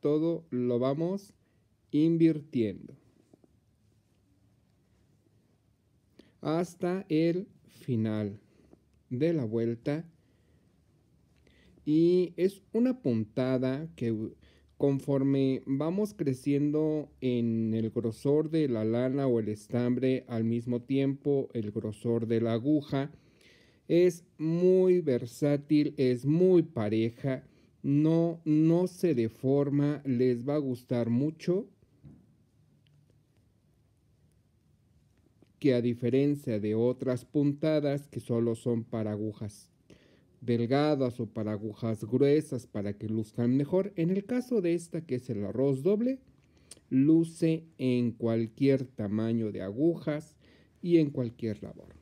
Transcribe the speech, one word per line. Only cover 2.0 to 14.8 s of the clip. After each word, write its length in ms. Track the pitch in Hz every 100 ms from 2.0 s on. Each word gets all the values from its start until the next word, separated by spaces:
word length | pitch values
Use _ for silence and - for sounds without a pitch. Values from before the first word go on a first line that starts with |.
| 160 165 165 151 143 127 107 90 - 135 _ _ _ _ _ _ _ _ _ _ _ _ _ _ _ _ _ _ _ _ _ _ _ _ _ _ _ _ _ _ _ _ - _
Hasta 640 | 147 160 180 - 175 185 -
el 400 | 156 165 175 202 _ _
final 720 | - - 117 110 107 104 104 _ _ _ - _ _ _
de 220 | 123 160
la 140 | 165 117
vuelta. 600 | 113 117 117 147 147 165 _ _ _ _ _ _ _ _ _ _ _ _ _ _ _ _ - -
Y 480 | 156 170 185 175 175
es 260 | 185 196 _
una 280 | 226 254 254
puntada 840 | 139 113 110 - 127 131 131 135 160 -
que 180 | 117 110 107 - - _ _
conforme 880 | _